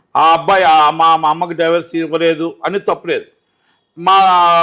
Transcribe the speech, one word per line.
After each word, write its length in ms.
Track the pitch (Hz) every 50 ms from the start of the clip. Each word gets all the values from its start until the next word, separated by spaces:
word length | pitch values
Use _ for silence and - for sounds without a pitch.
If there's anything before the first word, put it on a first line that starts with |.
| _ _ -
ఆ 160 | 131 151 160
అబ్బాయి, 320 | 165 165 156 160 196 190 185
ఆ, 260 | 165 156 156 151 151
మా, 260 | 156 160 165 165 165
మా 140 | 160 160 151
అమ్మకి 240 | 156 165 180 175 170
డైవర్స్ 420 | 160 165 165 170 175 160 165 -
ఇవ్వలేదు 600 | 165 165 151 156 160 165 165 165 151 165 170 - - -
అని 140 | 160 190 175
తప్పులేదు. 460 | - 208 170 - - 170 147 110 107 _ _ _ _ _ _ _ _ _ _ _ _ _ _ 160
మా, 180 | 170 185 190 196 190 190 180 175 175 170 170 170